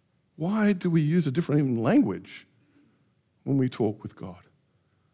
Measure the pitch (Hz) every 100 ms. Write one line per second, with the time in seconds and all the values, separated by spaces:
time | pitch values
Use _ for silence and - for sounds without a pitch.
0 | _ _ _ - 165 214 208 185 180 160
1 | 147 175 143 131 165 147 135 117 120 262
2 | 180 90 - - - _ _ _ _ _
3 | _ _ _ _ - 135 127 - 110 107
4 | - - 98 90 _ _ _ _ _ _
5 | _